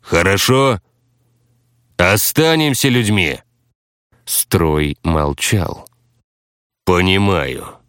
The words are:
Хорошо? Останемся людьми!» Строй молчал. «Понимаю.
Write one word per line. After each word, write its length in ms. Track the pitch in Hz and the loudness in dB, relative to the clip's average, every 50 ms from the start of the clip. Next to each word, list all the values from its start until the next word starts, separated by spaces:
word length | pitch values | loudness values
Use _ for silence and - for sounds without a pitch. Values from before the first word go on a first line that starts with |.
Хорошо? 800 | _ - - 82 87 95 98 101 - - 127 131 139 135 120 87 _ _ _ _ _ _ _ _ _ _ _ _ _ _ _ _ _ _ _ _ _ _ _ | _ -2 -2 0 2 2 2 0 0 0 2 2 2 2 0 -2 _ _ _ _ _ _ _ _ _ _ _ _ _ _ _ _ _ _ _ _ _ _ _
Останемся 920 | - 87 90 101 110 - - - - 160 160 160 160 156 147 131 - - 135 | 0 2 2 2 0 0 -2 0 0 2 2 2 2 0 0 -2 0 0 0
людьми!» 520 | 120 123 117 104 107 101 90 76 65 - _ _ _ _ _ _ _ _ _ _ _ _ _ _ _ _ _ | 0 0 0 0 0 0 0 -2 -4 -8 _ _ _ _ _ _ _ _ _ _ _ _ _ _ _ _ _
Строй 720 | - - - - _ - 95 82 80 76 76 76 73 73 _ _ | -8 -6 -6 -4 _ 0 0 2 2 0 0 -2 -2 -4 _ _
молчал. 880 | 85 82 78 73 73 71 - - - - 104 82 - - - - - _ _ _ _ _ _ _ _ _ _ _ _ _ _ _ _ _ _ _ | -2 0 0 0 -2 -4 -4 -4 -2 -2 -2 -2 -4 -8 -12 -18 -20 _ _ _ _ _ _ _ _ _ _ _ _ _ _ _ _ _ _ _
«Понимаю. 840 | - 90 87 90 95 92 98 101 101 95 85 71 65 65 64 - - - - _ | 0 2 2 2 2 2 2 2 2 0 0 -2 -4 -8 -10 -12 -16 -20 -20 _